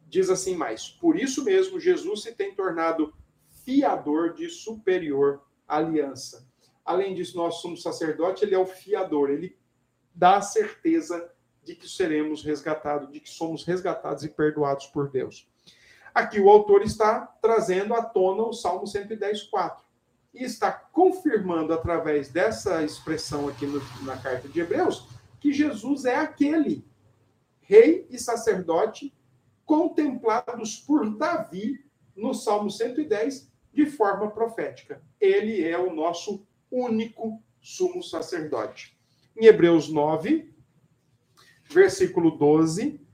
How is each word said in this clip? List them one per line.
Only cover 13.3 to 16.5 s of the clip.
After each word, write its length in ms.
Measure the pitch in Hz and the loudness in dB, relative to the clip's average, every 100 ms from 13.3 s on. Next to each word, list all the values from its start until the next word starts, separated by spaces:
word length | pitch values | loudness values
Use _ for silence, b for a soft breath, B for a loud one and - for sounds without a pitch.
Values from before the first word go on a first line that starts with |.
somos 340 | - 165 156 | -8 -6 -6
resgatados 580 | - 180 185 156 151 151 | -4 -4 -2 -4 -6 -8
e 60 | 147 | -8
perdoados 580 | - 151 151 143 139 - | 0 0 2 -2 -2 -4
por 200 | 151 139 | -6 -2
Deus. 400 | 131 - - _ _ b b b b b | -4 -6 -10 _ _ b b b b b
Aqui 240 | - - 208 | -2 0 6
o 120 | 196 | 10